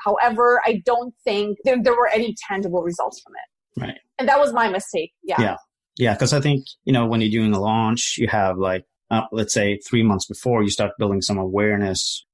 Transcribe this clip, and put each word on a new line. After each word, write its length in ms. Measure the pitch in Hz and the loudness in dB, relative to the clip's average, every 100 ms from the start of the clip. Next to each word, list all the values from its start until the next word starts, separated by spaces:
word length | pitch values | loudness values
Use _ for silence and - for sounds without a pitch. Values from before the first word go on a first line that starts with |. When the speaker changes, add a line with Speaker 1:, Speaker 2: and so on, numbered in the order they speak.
Speaker 1:
However, 560 | 208 208 233 226 240 240 226 | 0 2 2 4 4 4 2
I 160 | 214 | 0
don't 300 | - 240 247 - | 0 -2 -2 -8
think 360 | - 208 208 208 | -4 -2 -2 -2
there, 140 | 262 254 | 0 2
there 100 | 233 | 2
were 140 | 240 240 | 2 2
any 260 | 220 233 220 - | 2 -2 -6 -8
tangible 340 | 196 196 175 | -6 -2 -2
results 400 | 170 170 - - | -2 -4 -6 -8
from 120 | - - | -18 -20
it. 460 | - _ _ - - | -20 _ _ -10 -8
Speaker 2:
Right. 120 | - _ - | -10 _ -2
Speaker 1:
And 100 | 262 | 2
that 120 | 285 | 4
was 120 | 285 | 4
my 160 | 233 226 | 2 0
mistake. 420 | 190 - 180 160 _ | -2 -4 -6 -6 _
Yeah. 160 | 330 165 | -4 0
Speaker 2:
Yeah. 160 | 107 92 - _ _ - | 0 -2 -10 _ _ -2
Yeah. 160 | 120 104 | 0 2
'Cause 180 | 123 | 0
I 80 | 147 | 2
think, 220 | 147 139 - - - | 2 0 -4 -8 0
you 80 | |
know, 120 | 131 117 | 0 2
when 160 | 113 | 0
you're 80 | 110 | 0
doing 240 | 110 110 | 2 2
a 60 | 101 | 0
launch, 540 | 101 110 110 117 - - | 0 2 2 0 -2 -2
you 100 | 113 | -2
have, 280 | 110 95 92 | 0 0 0
like, 260 | 95 92 - _ - | -2 -2 -6 _ -4
uh, 100 | 113 110 | -4 -2
let's 220 | 110 104 | -4 -2
say 240 | - 101 101 - | 0 0 -2 -2
three 140 | 120 | 2
months 240 | 113 98 - | 2 2 -2
before, 380 | 101 127 120 | -6 -2 0
you 80 | 104 | 0
start 220 | - 104 - | 0 -4 -2
building 240 | 104 98 | -2 0
some 160 | 95 98 | -2 -2
awareness. 880 | 95 98 104 104 98 95 - - - | -2 0 0 2 0 -2 -4 -8 -10